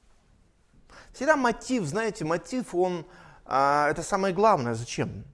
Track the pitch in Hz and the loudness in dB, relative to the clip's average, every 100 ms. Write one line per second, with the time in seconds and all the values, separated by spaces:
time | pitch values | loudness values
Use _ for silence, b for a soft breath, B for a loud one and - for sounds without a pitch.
0 | _ _ _ _ _ _ _ _ - B | _ _ _ _ _ _ _ _ -20 B
1 | B - 277 302 240 226 - 254 151 185 | B -2 2 4 2 0 -2 -2 -2 -2
2 | 226 - 156 175 - 254 - 175 185 175 | -4 -4 -2 -2 -4 -8 -2 0 0 -2
3 | 151 B B B - 131 139 147 147 156 | -8 B B B -2 2 4 4 2 0
4 | 156 196 196 175 220 180 120 113 120 - | -2 -2 0 2 4 4 0 -4 -6 -4
5 | 127 101 - | -6 -6 -14